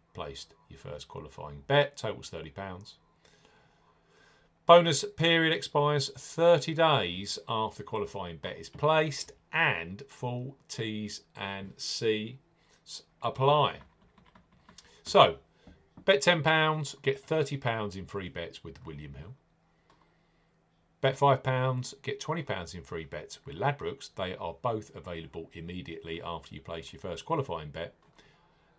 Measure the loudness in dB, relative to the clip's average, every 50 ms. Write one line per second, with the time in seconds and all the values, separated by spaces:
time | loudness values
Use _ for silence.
0 | _ _ -12 -10 -10 -10 -10 -14 -16 -18 -20 _ _ -20 -20 -16 -14 -12 -12 -12
1 | -12 -14 -14 -14 -14 -14 -14 -14 -14 -12 -12 -10 -4 2 2 2 2 2 -2 -8
2 | -8 -8 -8 -8 -10 -12 -12 -12 -12 -12 -12 -10 -10 -10 -10 -12 -16 -18 -20 _
3 | _ _ _ _ _ _ _ _ _ _ _ _ _ _ _ _ _ _ _ _
4 | _ _ _ _ _ _ _ _ _ _ _ _ _ 10 10 12 10 8 2 0
5 | 0 -4 -2 2 4 6 6 6 6 4 2 0 -2 -2 0 2 2 4 2 2
6 | 0 -2 -6 -10 -14 -8 0 4 6 8 8 6 4 0 0 4 4 4 6 4
7 | 2 0 -2 -4 -6 -6 -8 -8 -6 -4 -2 -2 -2 -2 -4 -8 -12 -6 -4 -4
8 | -4 -4 -6 -8 -8 -8 -10 -10 -10 -10 -10 -10 -12 -14 -8 -2 2 4 4 4
9 | 2 2 -2 -6 -8 -12 -14 _ _ _ -2 0 2 2 0 0 -4 -8 -10 -14
10 | -14 -18 -14 -8 -8 -6 -6 -6 -8 -10 -12 _ _ -14 -8 -6 -6 -6 -6 -6
11 | -6 -8 -10 -12 -14 _ -12 -10 -8 -8 -8 -8 -10 -12 -14 -10 -8 -8 -6 -2
12 | 2 2 2 2 0 -6 -12 -16 _ _ _ _ _ _ _ _ _ -16 -16 -16
13 | -16 _ _ -6 -6 -4 -2 2 4 6 6 6 6 2 0 -4 -14 -20 _ _
14 | _ _ _ _ -20 _ _ -20 _ _ _ _ _ _ -20 -20 -20 -20 -20 -16
15 | -4 4 8 8 8 8 6 0 -10 _ _ _ _ -20 -20 _ _ _ _ -4
16 | 2 4 4 4 6 4 4 4 4 4 4 4 4 4 2 0 -4 -8 -8 -6
17 | -2 -2 -2 -2 -2 -2 0 0 0 0 -2 -4 -2 -2 -2 -2 -4 -6 -6 -8
18 | -10 -8 -8 -8 -8 -8 -8 -10 -10 -10 -12 -14 -16 -16 -16 -14 -14 -14 -12 -12
19 | -12 -14 -14 -14 -14 -16 -18 _ _ _ _ _ _ _ _ _ _ _ _ _
20 | _ _ _ _ _ _ _ _ _ _ _ _ _ _ _ _ _ _ _ _
21 | 0 0 2 4 4 4 4 4 2 -2 -2 0 0 0 -2 -2 -4 -8 -10 -12
22 | -8 -8 -8 -8 -6 -6 -6 -6 -6 -6 -6 -8 -8 -10 -12 -14 -12 -10 -10 -10
23 | -10 -8 -10 -12 -12 -12 -16 -18 -16 -14 -8 -4 -2 -2 -2 -2 -6 -8 -8 -10
24 | -14 -14 -10 -8 -6 -6 -6 -6 -8 -10 -8 -6 -4 -4 -4 -4 -6 -10 -16 -16
25 | -12 -10 -10 -10 -10 -10 -12 -12 -14 -12 -14 -14 -12 -10 -10 -10 -10 -10 -12 -12
26 | -10 -8 -8 -8 -6 -8 -8 -8 -10 -12 -16 -16 -12 -10 -10 -10 -10 -12 -14 -12
27 | -10 -10 -10 -8 -6 -4 -4 -4 -2 -4 -6 -8 -8 -8 -10 -10 -10 -10 -12 _
28 | _ _ _ _ -20 _ _ _ _ _ _ _ _ _ _